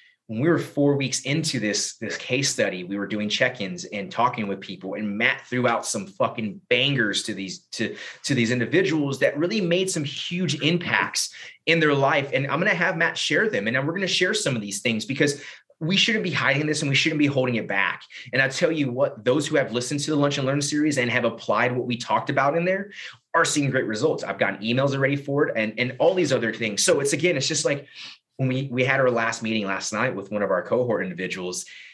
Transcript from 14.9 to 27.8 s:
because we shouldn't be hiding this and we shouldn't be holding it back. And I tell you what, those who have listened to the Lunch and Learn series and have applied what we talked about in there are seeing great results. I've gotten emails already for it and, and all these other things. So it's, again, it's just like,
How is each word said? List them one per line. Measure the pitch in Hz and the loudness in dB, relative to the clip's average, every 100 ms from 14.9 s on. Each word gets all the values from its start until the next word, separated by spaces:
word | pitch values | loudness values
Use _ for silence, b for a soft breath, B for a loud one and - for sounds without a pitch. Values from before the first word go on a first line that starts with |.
| 110 | -2
because | - 131 143 143 B B _ - | -2 0 0 0 B B _ -6
we | 156 151 | 0 2
shouldn't | - 208 | 2 2
be | 180 | 0
hiding | 123 123 139 151 | 0 2 2 0
this | 151 | 0
and | 139 | 0
we | |
shouldn't | 131 165 151 | 2 2 2
be | 143 | 2
holding | 131 127 110 | 2 0 0
it | 90 | -2
back. | 98 92 - - B 123 | 0 0 -2 -12 B -4
And | 127 | 0
I | 135 | 0
tell | - 165 | 2 0
you | 156 135 | 0 -2
what, | 123 139 107 | 0 0 0
those | 113 151 151 | 0 2 2
who | 147 | 0
have | 120 | 0
listened | 120 120 143 | -2 -2 -4
to | 151 | 0
the | 147 | 2
Lunch | 143 143 | 2 2
and | 131 | 0
Learn | 147 | 0
series | 143 151 151 135 | 0 0 0 2
and | 120 | 2
have | 120 | 2
applied | 113 - - 107 123 | 0 -2 0 2 2
what | 127 120 | 0 -2
we | 117 | -4
talked | - 113 151 | 0 0 2
about | 139 139 165 | 2 2 2
in | |
there | 175 196 202 B B B _ | 0 -2 -4 B B B _
are | 165 | 2
seeing | 165 151 139 | 2 2 2
great | 131 107 | 2 0
results. | 107 147 - | 0 0 0
I've | 101 98 | -4 -2
gotten | 101 98 | -2 0
emails | 110 127 139 | 0 2 2
already | 135 135 139 | 2 0 0
for | 139 143 151 | 0 0 2
it | 113 | 0
and, | 107 123 | -2 0
and | 123 - | -2 2
all | 160 | 4
these | 185 147 | 4 2
other | 123 113 | 2 0
things. | 110 110 98 | -2 -4 0
So | - 147 | 2 4
it's, | 139 | 2
again, | 147 175 147 | 2 2 2
it's | - | 0
just | 156 | 0
like, | 160 139 | 0 -2